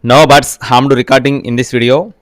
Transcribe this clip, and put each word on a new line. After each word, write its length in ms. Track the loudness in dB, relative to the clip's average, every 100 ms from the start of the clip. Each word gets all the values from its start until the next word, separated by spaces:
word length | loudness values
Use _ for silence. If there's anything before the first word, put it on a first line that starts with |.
No 140 | 2 2 4
buds 220 | 4 2 -12
harmed 300 | -2 -2 0 -2
recording 360 | 0 0 0 -6 -6
in 60 | -6
this 120 | -4 -2
video. 200 | 0 -2 -4 _